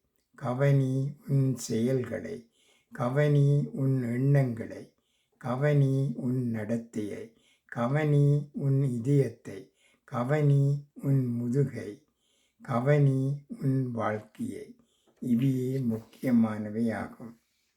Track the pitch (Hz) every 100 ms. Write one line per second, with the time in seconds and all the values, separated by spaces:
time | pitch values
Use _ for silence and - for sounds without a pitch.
0 | _ _ _ - 127 127 143 139 131 131
1 | 139 143 - 139 131 123 - 113 120 131
2 | 117 104 95 - - _ _ _ _ 127
3 | 123 135 147 143 143 143 - - 135 131
4 | 120 120 135 143 131 113 95 - - _
5 | _ _ _ _ 127 127 147 147 135 135
6 | 135 120 123 127 123 110 104 117 117 113
7 | 104 98 110 _ _ _ - - 120 143
8 | 151 143 143 147 143 - 139 135 139 120
9 | 117 143 123 110 - 98 - _ _ _
10 | - 117 123 151 147 143 139 143 - -
11 | 143 135 127 120 120 131 139 117 98 104
12 | _ _ _ _ _ _ - 117 131 147
13 | 139 131 135 143 - - 135 135 127 117
14 | 107 107 - - 113 95 - - _ _
15 | _ - 127 120 135 127 127 135 123 110
16 | - - 131 120 110 107 107 107 117 101
17 | 95 - 113 - _ _ _